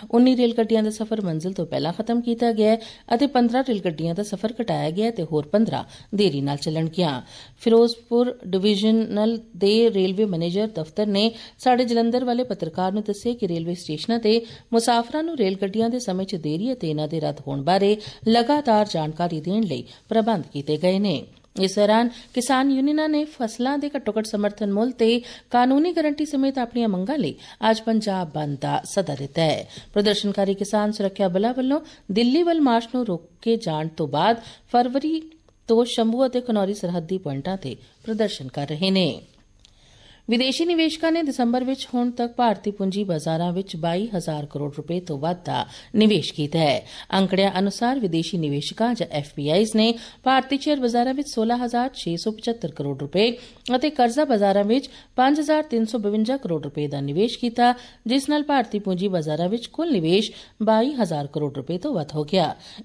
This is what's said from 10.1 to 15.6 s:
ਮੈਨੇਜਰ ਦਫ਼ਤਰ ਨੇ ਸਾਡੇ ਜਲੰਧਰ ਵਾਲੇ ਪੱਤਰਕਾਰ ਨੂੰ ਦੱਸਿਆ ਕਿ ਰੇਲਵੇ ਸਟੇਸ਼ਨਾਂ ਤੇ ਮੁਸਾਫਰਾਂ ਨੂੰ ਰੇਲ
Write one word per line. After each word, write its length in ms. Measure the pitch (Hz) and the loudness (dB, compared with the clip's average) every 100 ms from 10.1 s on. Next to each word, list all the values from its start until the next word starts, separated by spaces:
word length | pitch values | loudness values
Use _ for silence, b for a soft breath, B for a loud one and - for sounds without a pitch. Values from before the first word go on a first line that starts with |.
| 190 | 2
ਮੈਨੇਜਰ 420 | 214 165 170 185 220 | 0 0 -2 -2 -4
ਦਫ਼ਤਰ 400 | 196 156 - 214 | -4 -8 -4 0
ਨੇ 260 | 196 220 226 B B | 2 0 -2 B B
ਸਾਡੇ 260 | 254 247 | 2 2
ਜਲੰਧਰ 400 | 247 233 233 247 | 2 2 2 0
ਵਾਲੇ 200 | 247 240 | 0 -2
ਪੱਤਰਕਾਰ 480 | 247 190 160 185 185 | -2 -4 -6 -2 -2
ਨੂੰ 100 | 208 208 | -2 -4
ਦੱਸਿਆ 260 | 202 233 | -4 -4
ਕਿ 140 | 240 185 | -2 -2
ਰੇਲਵੇ 260 | 165 165 | -2 -4
ਸਟੇਸ਼ਨਾਂ 440 | 175 - 151 - 233 | -6 -6 -6 -2 0
ਤੇ 220 | 220 226 233 B B | 2 2 0 B B
ਮੁਸਾਫਰਾਂ 500 | 226 226 233 233 302 | 0 2 2 0 -4
ਨੂੰ 140 | 330 302 | -4 0
ਰੇਲ 200 | 190 190 | 0 0